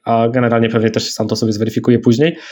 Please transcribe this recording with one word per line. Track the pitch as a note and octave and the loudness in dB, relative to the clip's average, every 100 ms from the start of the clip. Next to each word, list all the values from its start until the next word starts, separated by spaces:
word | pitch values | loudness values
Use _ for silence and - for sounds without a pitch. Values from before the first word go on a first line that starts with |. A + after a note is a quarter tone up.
a | - A#2 A2+ | -2 0 0
generalnie | B2 A#2+ A#2 A#2 | 0 0 2 2
pewnie | A2+ A2 | 2 0
też | - - | -2 -6
sam | - A2+ | -6 -4
to | A3 | -2
sobie | A2+ | -2
zweryfikuję | G#2 A2 - - A#2 | -2 -4 -2 2 2
później. | B2 A#2 D#3 D#3+ - | 4 2 2 -2 -14